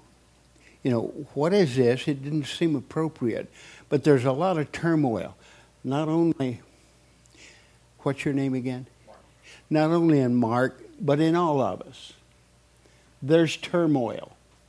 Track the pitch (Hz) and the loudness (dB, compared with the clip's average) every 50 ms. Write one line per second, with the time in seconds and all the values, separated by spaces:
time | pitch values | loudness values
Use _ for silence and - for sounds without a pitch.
0 | - _ _ _ _ _ _ _ _ _ _ _ _ - - _ _ 143 123 113 | -20 _ _ _ _ _ _ _ _ _ _ _ _ -20 -20 _ _ 0 0 0
1 | 107 - - - 147 - - 143 147 170 196 208 185 139 120 131 127 120 123 131 | 0 -2 -8 -10 -14 -10 -4 -2 0 2 4 2 2 2 2 2 2 4 2 2
2 | - - 147 139 131 147 156 156 139 - - - 175 165 151 131 - - - 156 | -2 -4 -4 -4 -6 -4 -4 -4 -4 -6 -4 -2 -2 0 0 -2 -4 -6 -6 -4
3 | 160 156 - - 131 117 98 - - - - - - - - - - _ 147 143 | -4 -4 -4 -4 -4 -4 -4 -4 -8 -10 -16 -20 -20 -20 -20 -20 -8 _ -2 0
4 | - 156 143 131 117 139 131 139 170 190 185 156 147 - - - - 170 165 160 | 4 4 4 4 4 0 0 0 0 -2 0 -2 -4 -6 -8 -4 -2 0 2 2
5 | 147 127 110 92 82 73 - - - - - - - _ _ _ _ 131 135 143 | 2 0 0 -2 -4 -8 -12 -16 -20 -20 -20 -20 -20 _ _ _ _ -6 -4 -2
6 | 160 156 156 165 170 165 156 - 139 127 123 - - - _ _ _ _ _ _ | -2 -2 0 0 0 0 0 -2 -4 -4 -6 -8 -12 -20 _ _ _ _ _ _
7 | _ _ _ _ _ _ _ - - - - - - _ _ _ _ _ _ _ | _ _ _ _ _ _ _ -20 -20 -20 -20 -20 -20 _ _ _ _ _ _ _
8 | - 147 135 139 - 156 139 139 135 135 127 131 123 131 127 127 131 - - _ | -6 -6 -6 -4 -4 -4 -2 -2 -2 -2 -4 -4 -6 -6 -8 -8 -12 -16 -20 _
9 | _ - - - _ _ _ _ _ - - - - _ 147 156 156 156 165 170 | _ -20 -20 -20 _ _ _ _ _ -20 -20 -20 -8 _ 0 2 2 2 2 2
10 | 170 165 156 143 131 123 123 123 120 110 117 123 131 123 - - - - - - | 4 4 4 4 4 2 2 2 2 2 2 0 0 0 -2 -8 -18 -20 -14 -6
11 | 196 143 143 143 160 165 160 175 175 165 147 139 120 98 95 - - - - - | -2 0 2 2 2 2 2 0 0 0 0 0 0 -2 -4 -6 -12 -16 -20 -20
12 | - - - - _ _ _ _ _ _ _ _ _ _ _ _ _ _ _ _ | -20 -20 -20 -20 _ _ _ _ _ _ _ _ _ _ _ _ _ _ _ _
13 | _ _ _ _ - 135 156 165 165 151 - - - - - 175 170 160 147 131 | _ _ _ _ -2 2 4 4 4 2 0 -6 -10 -4 -2 0 2 2 2 0
14 | 120 107 - - - - - _ _ _ _ _ _ | 0 -4 -6 -10 -12 -16 -20 _ _ _ _ _ _